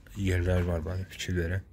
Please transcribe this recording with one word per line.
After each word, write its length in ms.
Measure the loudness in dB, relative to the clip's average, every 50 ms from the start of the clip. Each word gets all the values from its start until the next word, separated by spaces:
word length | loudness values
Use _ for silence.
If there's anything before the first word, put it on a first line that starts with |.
| -20 -14 -6 -2
yerlər 440 | 0 2 2 4 4 4 4 4 4
var, 180 | 2 0 -2 -2
bax, 220 | -4 -4 -6 -6 -8
fikir 240 | -8 -8 -4 -2 0
verin. 280 | 0 0 0 -2 -4 -4 -8